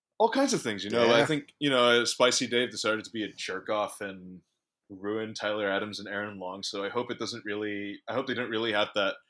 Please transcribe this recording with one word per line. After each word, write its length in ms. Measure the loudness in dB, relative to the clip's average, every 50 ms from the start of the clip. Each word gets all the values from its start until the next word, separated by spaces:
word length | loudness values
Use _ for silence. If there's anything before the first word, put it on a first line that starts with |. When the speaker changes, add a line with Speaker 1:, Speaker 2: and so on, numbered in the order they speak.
| _ _ _
Speaker 1:
all 120 | 2 2 4
kinds 240 | 4 4 2 4 2
of 80 | 0
things, 240 | 0 -2 -4 -2 -4
you 40 | 0
know. 220 | 4 4 6 6
I 60 | 6
Speaker 2:
Yeah. 80 | 6 4
Speaker 1:
think, 280 | 4 0 -2 -4 -8 _ -2
you 100 | 0 2
know, 360 | 4 6 8 8 8 6 6
Spicy 420 | 2 4 4 4 6 6 2 0
Dave 240 | 0 0 0 0 0
decided 320 | -2 -2 0 0 0 0 -4
to 80 | -6
be 120 | -6 -6 -6
a 100 | -6 -6
jerk 360 | -8 -8 -6 -6 -6 -4 -2
off 300 | 0 0 0 -2 -4 -8
and 420 | -10 -10 -10 -12 -16 -16 -18 -20 -20 _ _ _ _ _ _ _ _ -20
ruin 440 | -14 -8 -6 -4 -4 -4 -6 -6 -6
Tyler 360 | -4 -4 -2 -2 0 0 0
Adams 300 | 0 0 -2 -4 -8 -10
and 80 | -10
Aaron 320 | -8 -6 -6 -6 -8 -8 -8
Long. 240 | -8 -8 -8 -8 -8
So 220 | -8 -6 -6 -6
I 40 | -4
hope 220 | -4 -4 -4 -4
it 80 | -6 -8
doesn't 240 | -8 -8 -8 -8 -8
really, 580 | -6 -6 -4 -4 -4 -6 -6 -8 -10 -12 -12 _
I 60 | -6 -4
hope 140 | -4 -4
they 60 | -2 -4
don't 160 | -4 -4 -4
really 220 | -2 -2 -2 0
have 200 | 2 0 0 0 0
that 220 | 0 0 0 0 -4 _